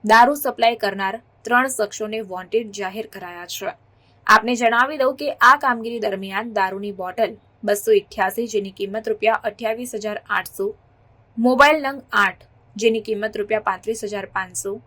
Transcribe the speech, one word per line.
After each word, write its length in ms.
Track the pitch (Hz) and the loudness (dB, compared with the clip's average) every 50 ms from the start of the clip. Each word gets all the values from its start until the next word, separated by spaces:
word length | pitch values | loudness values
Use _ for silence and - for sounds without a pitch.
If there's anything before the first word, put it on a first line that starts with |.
| - | 4
દારૂ 320 | 214 214 226 240 254 294 | 6 8 8 8 6 4
સપ્લાય 400 | 285 - 254 - - 233 233 233 | 0 -4 -6 -2 2 2 2 2
કરનાર 400 | 226 - 196 190 196 196 190 208 226 _ _ _ _ | 2 -4 -4 -2 -2 -4 -4 -6 -8 _ _ _ _
ત્રણ 240 | _ 233 240 247 262 262 | _ 2 2 2 2 2
શખ્સોને 520 | 254 - 214 202 - - 214 214 214 220 214 185 | 0 -2 -4 -4 -4 -8 -8 -6 -6 -8 -8 -8
વોન્ટેડ 400 | 185 180 185 175 - 226 233 208 202 | -10 -12 -8 -2 -2 -2 -2 -2 -8
જાહેર 260 | 202 196 185 190 220 214 - | -8 -8 -8 -6 -8 -10 -10
કરાયા 420 | - 196 185 175 175 175 180 175 - | -12 -14 -14 -12 -12 -14 -14 -12 -12
છે. 180 | - 202 - - _ _ _ _ _ _ _ _ _ _ | -8 -8 -8 -10 _ _ _ _ _ _ _ _ _ _
આપને 280 | - 214 220 214 240 247 | 6 6 6 6 2 -2
જણાવી 420 | 226 247 226 226 233 254 277 311 285 | 2 2 2 4 4 2 0 2 0
દઉં 180 | 262 262 277 285 | 0 0 0 -2
કે 100 | 294 285 - - 226 247 | -6 -6 0 4 6 6
આ 20 | 277 285 285 | 6 6 4
કામગીરી 360 | 262 240 226 220 233 240 233 208 | -2 -2 -2 -4 -8 -6 -4 -4
દરમિયાન 480 | 214 190 196 196 190 190 196 226 240 220 | -4 -4 -4 -8 -6 -6 -6 -6 -4 -2
દારૂની 380 | 208 190 190 190 196 202 208 196 190 | -2 -2 -2 -2 -6 -8 -8 -8 -8
બોટલ 340 | 185 180 180 - 226 - 220 - _ _ _ _ | -10 -8 -2 -2 -2 -2 -2 -12 _ _ _ _
બસો 340 | - 208 208 208 - 220 220 202 | -2 -2 -2 0 4 4 4 4
ઇઠ્યાસી, 480 | - _ - - 190 185 190 233 240 | 4 _ -4 -2 -2 -2 0 -4 -6
જેની 260 | 226 214 208 196 196 | -2 -4 -4 -4 -4
કિંમત 380 | 190 - 196 190 196 220 220 226 | -8 -8 -8 -6 -6 -6 -4 -4
રૂપિયા 320 | 214 214 208 220 226 - - 220 | -4 0 2 0 0 2 -2 -6
અઠ્યાવીસ 440 | 208 - 233 220 226 233 247 240 - 220 | -8 -4 -4 -4 -4 -4 -6 -10 -10 -8
હજાર 180 | 202 220 208 - _ - | -6 -6 -8 -8 _ -4
આઠસો, 400 | 202 190 185 - - - 196 208 - _ _ _ _ _ _ _ _ _ _ _ _ 233 | -4 -4 -4 -6 -8 -6 -6 -6 -6 _ _ _ _ _ _ _ _ _ _ _ _ 0
મોબાઈલ 400 | 226 247 254 247 277 294 311 311 | 2 2 6 6 6 6 6 2
નંગ 180 | 277 269 277 277 - _ - 214 | -2 -6 -8 -10 -14 _ 0 2
આઠ, 260 | 202 190 - _ - _ _ _ _ _ _ | 2 2 0 _ -20 _ _ _ _ _ _
જેની 280 | 208 220 226 220 226 214 - | 0 0 2 2 0 -4 -6
કિંમત 300 | 220 202 208 214 214 214 | -6 -4 -6 -6 -6 -6
રૂપિયા 280 | 208 208 220 214 214 208 | -4 -2 -4 -2 -2 -4
પાંત્રીસ 360 | 190 185 - 214 233 220 - | -6 -4 -6 -8 -8 -6 -6
હજાર 200 | 202 208 202 196 190 - | -8 -8 -8 -10 -8 -8
પાંચસો 400 | 190 185 180 180 - - 196 202 240 - | -8 -8 -6 -10 -8 -8 -8 -8 -10 -14